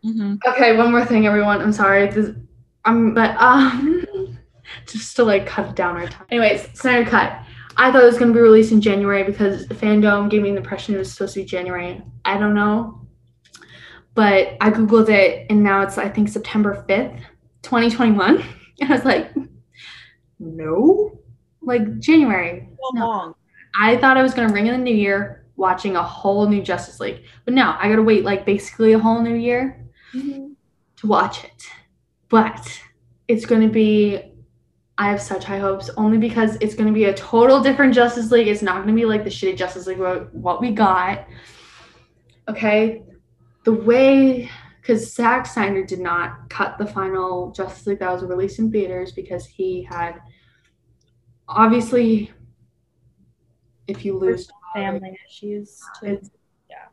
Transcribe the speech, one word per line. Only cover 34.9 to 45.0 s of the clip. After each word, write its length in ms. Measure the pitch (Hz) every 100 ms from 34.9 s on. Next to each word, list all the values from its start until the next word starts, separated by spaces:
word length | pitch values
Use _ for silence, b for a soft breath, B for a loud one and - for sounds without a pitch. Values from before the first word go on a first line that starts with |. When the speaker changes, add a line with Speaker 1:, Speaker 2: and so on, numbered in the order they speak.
| -
Speaker 2:
I 100 | 202
have 140 | 202
such 220 | - 190
high 140 | 196 196
hopes, 280 | 196 196 - -
only 220 | 214 220
because 380 | 226 226 220 214
it's 140 | 214
gonna 160 | - 214
be 120 | 214
a 100 | 202
total 460 | 196 - 226 240 269
different 320 | 262 269 277
Justice 360 | 247 240 240 220
League. 160 | 233 214
It's 120 | 208
not 180 | 202 185
gonna 120 | 202 220
be 80 |
like 180 | 226 214
the 80 | 208
shitty 260 | - 190 185
Justice 300 | 180 190 185
League 120 | 185
what, 340 | 185 185 -
what 260 | - 180 170
we 120 | 240
got. 540 | 208 214 185 180 - - b b b b b b b b _ _ _ -
Okay? 560 | 220 214 214 220 - - _ _ _ _ _
The 80 | -
way, 800 | 220 220 247 269 277 269 247 240 B B B
'cause 320 | - 226